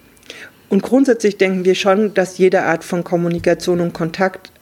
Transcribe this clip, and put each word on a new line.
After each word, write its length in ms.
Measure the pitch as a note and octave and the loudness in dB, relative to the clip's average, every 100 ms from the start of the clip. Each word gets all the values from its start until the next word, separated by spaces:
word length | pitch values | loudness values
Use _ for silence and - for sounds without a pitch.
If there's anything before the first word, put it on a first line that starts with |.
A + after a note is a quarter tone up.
| _ _ - - - _ - | _ _ -20 -20 -20 _ -2
und 140 | G3 | -2
grundsätzlich 540 | - C4 C4+ A#3 G#3 G3 | 2 2 4 2 0 0
denken 280 | F#3+ F#3 F#3 | -2 0 0
wir 80 | |
schon, 400 | F#3 G3+ F#3+ G#3 | 2 2 2 0
dass 240 | - F#3 - | -2 -2 2
jede 240 | F#3 F#3 | 2 2
Art 220 | C#3 E3+ | 0 -2
von 200 | - F3+ | -4 -6
Kommunikation 760 | - F3 E3+ E3+ F3 E3 F3 F3 | -2 -2 -2 0 0 0 0 -2
und 120 | E3+ | -2
Kontakt 580 | F3 E3 F3+ F#3+ - - _ | -4 -6 -2 -4 -4 -20 _